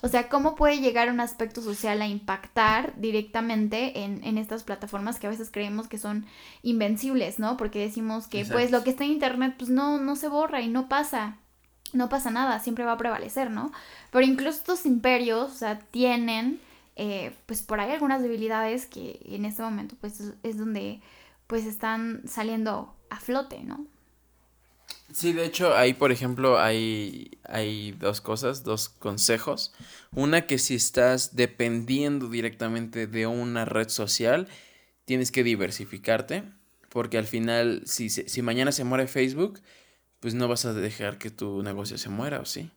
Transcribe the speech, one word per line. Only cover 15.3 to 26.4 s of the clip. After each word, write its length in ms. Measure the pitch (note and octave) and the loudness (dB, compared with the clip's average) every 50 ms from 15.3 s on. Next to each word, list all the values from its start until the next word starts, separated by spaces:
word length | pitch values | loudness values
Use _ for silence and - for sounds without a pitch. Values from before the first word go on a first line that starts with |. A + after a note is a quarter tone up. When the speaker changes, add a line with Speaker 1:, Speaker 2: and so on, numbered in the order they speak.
| A3+ A3+ B3+ C#4 C4+ | 2 0 0 -2 -6
Speaker 1:
o 20 | |
sea, 240 | - A#3 G#3+ G#3+ G#3+ | -6 -4 -4 -4 -4
tienen, 800 | - - - A#3 B3 B3 B3 A#3+ A#3 A#3 A3+ A3 A3+ B3 D4+ F4 - - - - _ _ _ | -8 -10 0 2 4 4 4 2 0 0 0 0 0 -2 -2 -2 -8 -20 -20 -20 _ _ _
eh, 400 | - G#3 G#3 G3+ G3 F3 A#2 - - _ | -6 -6 -4 -4 -4 -6 -8 -10 -14 _
pues, 160 | - A3+ G#3+ | -8 -8 -8
por 200 | - - G#3+ G#3+ | -4 -2 -2 -2
ahí 120 | G3+ G#3+ C#4+ | 0 0 0
algunas 300 | D#4 D4 C#4 C4+ C4+ B3+ | 0 2 2 2 2 0
debilidades 640 | A#3+ A#3 A3 G#3+ A3 A3 A3 A3 A3 A3+ B3+ B3+ | 0 -2 -2 -2 -2 0 0 0 0 -2 -4 -6
que 340 | - - - - - - - - | -8 -12 -12 -12 -12 -12 -14 -14
en 180 | - G3 G3+ G#3 | -12 -8 -6 -6
este 160 | G#3+ G#3 G#3+ | -6 -6 -6
momento, 340 | A3+ A3+ A3 G#3 G#3 G3+ A#3+ - | -6 -6 -6 -6 -8 -10 -12 -12
pues, 180 | - G#3 G#3 - | -12 -12 -12 -12
es, 140 | G#3 G#3 G#3 - _ | -14 -14 -14 -10 _
es 140 | A3+ A3 | -8 -6
donde, 460 | G#3+ G#3+ A3 G#3+ G3+ G3 G3+ G#3 G#3 - - - - - - _ _ _ | -4 -4 -4 -4 -4 -6 -6 -10 -12 -16 -20 -20 -20 -20 -20 _ _ _
pues, 200 | _ A3+ A3+ A3 | _ -4 -4 -4
están 560 | A3 G#3+ - - A3 A3 A3+ A3+ A#3 A3+ - - | -4 -8 -6 -4 -4 -2 -2 -4 -6 -6 -8 -10
saliendo 720 | - - - G#3+ A3 A3+ A3+ A3 A3 G3+ G3+ - - - - - _ | -10 -8 -4 -4 -2 -2 -2 -2 -2 -2 -4 -6 -10 -16 -20 -16 _
a 100 | - G#3 | -14 -12
flote, 420 | - - A#3+ C4+ C#4 C4+ - - - | -4 -2 -2 -2 -2 -4 -10 -14 -12
¿no? 240 | - - - D4 D4 _ _ _ _ _ _ _ _ _ _ _ _ _ _ _ _ _ _ _ - - - _ _ D3+ | -12 -12 -12 -12 -14 _ _ _ _ _ _ _ _ _ _ _ _ _ _ _ _ _ _ _ -18 -18 -18 _ _ -8
Speaker 2:
Sí, 220 | - F3 E3+ E3+ | -2 2 2 2
de 100 | E3 E3 | 2 0
hecho, 320 | E3 E3 - F3+ F3 C3+ | 0 0 2 4 6 8
ahí, 160 | G2+ B2+ B2+ C3 | 8 8 6 6
por 200 | - C#3 C#3 B2+ | 6 4 4 4
ejemplo, 460 | A#2+ C3 B2+ B2 B2 | 4 2 -2 -2 2